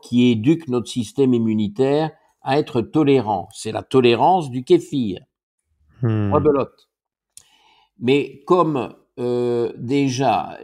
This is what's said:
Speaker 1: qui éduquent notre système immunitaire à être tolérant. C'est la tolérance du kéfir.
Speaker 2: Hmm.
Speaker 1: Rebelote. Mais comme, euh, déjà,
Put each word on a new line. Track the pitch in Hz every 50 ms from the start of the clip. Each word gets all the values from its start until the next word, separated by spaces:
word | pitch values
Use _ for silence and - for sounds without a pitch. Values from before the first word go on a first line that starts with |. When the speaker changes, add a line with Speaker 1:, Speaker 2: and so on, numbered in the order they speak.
Speaker 1:
qui | - - 120 123 123 123
éduquent | 120 110 107 135 165 160 - 127
notre | 123 123 110 -
système | - 127 110 104 - - 139 131 123
immunitaire | 117 113 110 110 107 107 98 104 127 135 135 143 151 160 156 - _ _ _ _ _
à | - 135 135 151
être | 151 - - 120
tolérant. | 104 - - 151 156 139 139 131 107 107 104 92 85 - -
C'est | - - 110
la | 107 104 101
tolérance | - - 131 123 120 117 110 131 160 185 185 156 135
du | 120 131 127
kéfir. | - 180 170 175 - - 139 120 101 90 - _ _ _ _ _ _ _ _ _ _ _ _ _ _ _ -
Speaker 2:
Hmm. | 123 117 110 107 104 101 101
Speaker 1:
Rebelote. | 151 143 151 143 139 117 - _ _ _ _ _ _ _ _ _ _ _ _ _ - _ _ _ _ _ _ _ _ _ _ _ -
Mais | 113 120 139 143 135 - - - - -
comme, | 180 180 170 160 147 135 107 - - _ _ _ - -
euh, | 123 123 123 123 123 120 120 120 120 - - -
déjà, | 127 117 139 143 139 135 120 123 139 123 104 90 - - 90 -